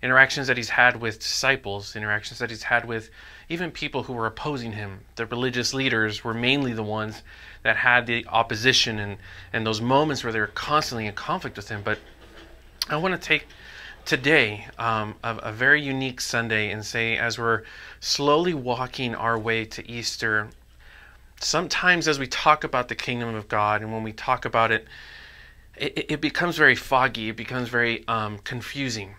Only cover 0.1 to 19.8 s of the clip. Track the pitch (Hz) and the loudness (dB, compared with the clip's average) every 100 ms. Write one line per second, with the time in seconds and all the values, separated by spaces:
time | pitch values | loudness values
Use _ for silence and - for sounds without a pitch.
0.1 | 131 131 - 131 127 113 - 123 117 113 | 8 8 4 0 0 0 6 6 6 -4
1.1 | 104 - - 131 135 - 101 101 110 107 | -4 -4 0 2 0 -2 -6 -6 -6 -2
2.1 | 104 104 113 120 110 - 120 117 113 110 | -2 -4 -8 -6 -6 0 0 0 -6 -8
3.1 | - - - - 170 175 - 147 139 - | -20 -20 -20 -10 -6 -6 -6 -6 -4 -4
4.1 | 120 110 - 156 143 117 104 104 95 - | -4 -4 -4 -6 -4 -6 -8 -8 -12 -16
5.1 | - 113 120 131 123 113 135 135 113 110 | -8 -4 0 0 0 0 0 2 2 2
6.1 | 104 117 113 120 139 135 113 107 107 107 | 0 -4 0 2 2 2 -2 -4 -4 -4
7.1 | 107 - - - - 113 110 127 123 117 | -8 -16 -20 -20 -2 0 4 6 4 4
8.1 | 117 - 110 113 110 123 127 - 107 101 | -2 2 2 2 2 4 4 2 -2 -4
9.1 | 98 - - - 117 110 110 117 139 156 | -8 -12 -18 -6 -2 0 0 4 4 4
10.1 | 131 120 113 104 - - 151 147 120 107 | 0 -2 -2 -2 -4 0 0 0 -4 -6
11.1 | 101 - 175 139 104 98 107 101 107 - | -6 -6 -4 -6 -10 -10 -6 -4 -4 -6
12.1 | - - - - - - - - 151 185 | -20 -20 -20 -20 -20 -20 -10 -4 -2 0
13.1 | 180 - 156 - - - - - - - | -2 0 0 0 -20 -20 -18 -18 -14 -2
14.1 | 151 131 156 113 104 - - 117 110 107 | 0 4 4 4 -2 -12 -6 -2 0 -2
15.1 | 104 117 110 113 107 127 147 143 135 131 | -6 -6 -6 -8 0 4 4 4 -4 -4
16.1 | 127 - 120 117 110 104 104 104 117 113 | -6 -4 -2 0 0 0 -4 -6 -2 0
17.1 | 113 117 110 117 110 - - - - - | 0 -2 0 0 0 -2 -18 -18 -10 -4
18.1 | - 143 147 175 156 123 120 127 - 127 | 0 4 4 4 -2 -2 -2 -4 -4 -4
19.1 | 113 113 117 110 113 110 - | 0 0 0 0 -2 -2 -8